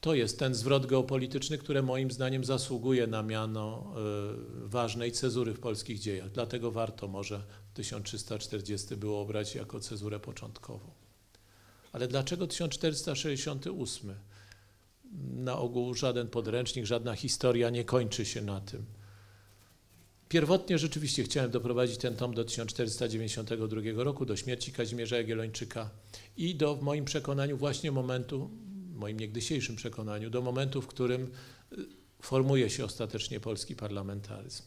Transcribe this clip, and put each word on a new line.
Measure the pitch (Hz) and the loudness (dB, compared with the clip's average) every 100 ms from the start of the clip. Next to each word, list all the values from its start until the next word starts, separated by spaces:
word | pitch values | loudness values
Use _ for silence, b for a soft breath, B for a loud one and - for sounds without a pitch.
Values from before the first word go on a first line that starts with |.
To | 160 156 | 6 4
jest | 110 - | 4 2
ten | 135 123 | 2 2
zwrot | 117 139 127 | 6 4 6
geopolityczny, | 131 127 135 127 139 - 151 | 4 6 2 0 -2 -2 -4
który | 147 139 | 2 2
moim | 131 131 131 | 4 2 0
zdaniem | 113 131 131 120 | 0 0 2 2
zasługuje | 131 - 123 120 127 117 | 2 2 0 4 4 4
na | 110 | 2
miano, | 107 110 110 110 107 113 202 151 107 104 101 113 117 120 | 0 0 0 -2 -4 -4 -8 -4 -2 -2 -2 -6 -8 -8
e, | 110 | -2
ważnej | 117 117 110 117 | 0 0 2 -2
cezury | 117 135 117 117 | 0 0 2 0
w | 107 | 0
polskich | 123 104 - 107 | -2 -4 -4 -4
dziejach. | 104 95 95 | -2 -2 -4
Dlatego | 101 113 127 117 | -4 -2 -2 -2
warto | 113 113 110 101 | 0 -2 -2 -6
może | 95 98 101 101 B B | -6 -6 -6 -8 B B
tysiąc | - 104 110 101 | -8 -6 -6 -6
trzysta | 104 - 107 | -8 -6 -6
czterdziesty | - 110 95 104 - 104 | -4 -6 -4 -4 -4 -4
było | 104 104 | -2 -2
obrać | 101 107 107 117 | -2 -2 -2 -6
jako | 107 117 | -8 -8
cezurę | 107 110 104 104 | -8 -6 -4 -6
początkową. | 104 110 110 110 - 110 - - - _ _ B B B B B B | -8 -10 -12 -14 -12 -12 -14 -20 -20 _ _ B B B B B B
Ale | - 123 | -4 0
dlaczego | 127 131 175 175 | 2 2 0 -2
tysiąc | - 170 | 0 -2
czterysta | - 165 147 - 139 | 2 0 0 -2 -2
sześćdziesiąty | 156 139 151 143 147 | 0 0 -2 -4 -4
ósmy? | 190 120 - 104 101 101 B B B B B B _ 269 196 131 127 | -4 -4 -4 -8 -10 -14 B B B B B B _ -16 -10 -6 -4
Na | 127 123 | -2 0
ogół | 123 123 123 | 0 2 0
żaden | 120 135 120 117 | 2 2 2 0
podręcznik, | 117 110 117 120 - 107 | 0 2 2 2 0 2
żadna | 117 117 107 | 2 2 -2
historia | 131 - 127 120 117 | 0 4 6 6 6
nie | 120 | 4
kończy | 117 131 113 - 107 | 4 4 4 0 -2
się | 113 | -2
na | 104 98 | -2 -4
tym. | 101 - 107 - B B B B B B B B _ - - _ - | -6 -8 -10 -12 B B B B B B B B _ -20 -20 _ 2
Pierwotnie | 165 151 185 185 170 | 4 8 6 6 4
rzeczywiście | 151 156 151 - | 4 0 0 0
chciałem | - 147 127 | 2 2 2
doprowadzić | 120 113 120 123 113 | 2 2 2 2 2
ten | 127 113 | -2 0
tom | 123 | -2
do | 117 113 | 0 -2
tysiąc | - 113 | -2 -4
czterysta | - 117 110 117 | -2 -2 0 -2
dziewięćdziesiątego | 110 113 107 110 117 110 | 0 -2 -4 -2 -2 0
drugiego | 110 107 110 | -2 -2 0
roku, | 127 143 123 | 0 0 -2
do | 101 | -2
śmierci | - 123 - | -2 -4 -4
Kazimierza | 131 117 120 113 120 | -2 -2 -2 0 0
Jagiellończyka | 110 113 113 110 117 - 107 - B B B - | 2 0 -2 -4 -6 -6 -6 -8 B B B -4
i | 170 170 | -2 4
do, | 151 143 | 2 4
w | |
moim | 139 147 139 | 0 0 0
przekonaniu, | 156 139 139 139 139 | -2 0 2 2 2
właśnie | 143 151 160 | 0 0 0
momentu, | 135 127 127 120 139 180 220 214 196 185 151 | 0 2 0 0 -4 -4 -10 -12 -10 -10 -6
moim | 104 110 | -4 -4
niegdysiejszym | 110 110 113 151 110 110 | -4 -4 0 0 0 -4
przekonaniu, | 120 113 107 104 110 | -6 -4 -4 -4 -2
do | 120 | 0
momentu, | 127 127 135 135 | 0 2 0 0
w | - | -4
którym, | - 123 127 131 B B B B | 0 2 2 -2 B B B B
y, | - - - - _ | -12 -12 -14 -20 _
formuje | - 131 131 139 113 | 2 4 8 8 6
się | - 110 | 4 -2
ostatecznie | - 110 110 - 110 | -2 -2 -2 -4 -4
polski | 107 104 - - | -2 -4 -4 -6
parlamentaryzm. | 107 101 98 101 101 104 98 - | -4 -4 -4 -6 -6 -10 -10 -12